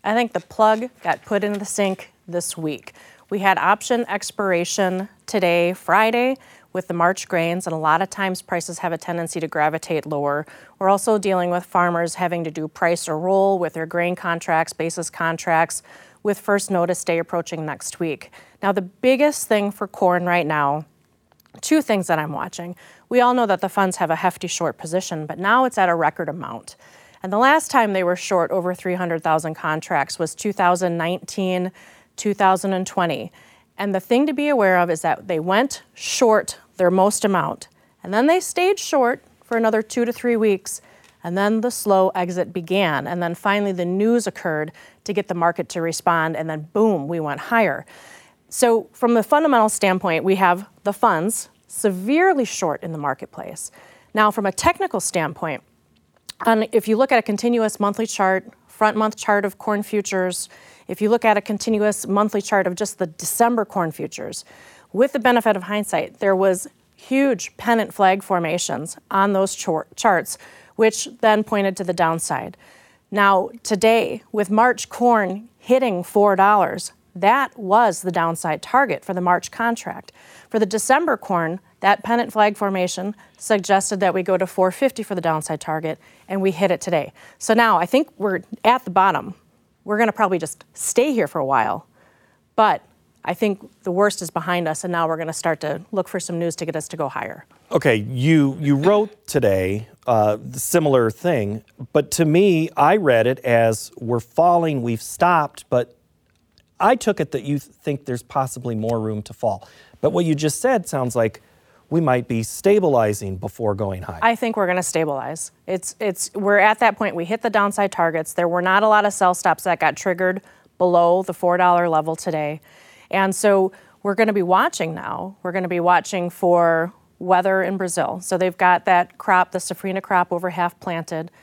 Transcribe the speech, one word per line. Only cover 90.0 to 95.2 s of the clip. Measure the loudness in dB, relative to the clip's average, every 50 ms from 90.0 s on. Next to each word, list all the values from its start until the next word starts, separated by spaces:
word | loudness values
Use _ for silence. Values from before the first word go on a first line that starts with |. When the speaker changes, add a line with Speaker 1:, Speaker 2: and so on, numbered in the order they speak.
| 2 0 2
Speaker 1:
probably | 0 0 0 0 -2
just | -4 -6 -10 -14 -20 _ _
stay | -10 -8 -2 2 2 2 2 2
here | 0 -2
for | -2 -2 -4
a | -2
while, | 0 2 2 2 0 -2 -6 -8 _ _ _ _ _ _ _ _ _ _ _ _ _ _
but | 2 4 4 4 0 -4 _ _ _ _ _ _ _ -8
I | -8 -4
think | -2 -2 -2 -2 -4 -8 -16 _ _ _
the | -4
worst | 0 2 2 2 2 -2 -8
is | -8
behind | -8 -6 -4 -2 -2 0 0
us, | -2 -4 -4 -6
and | -4 -2
now | -2 0 -2
we're | -2
gonna | -4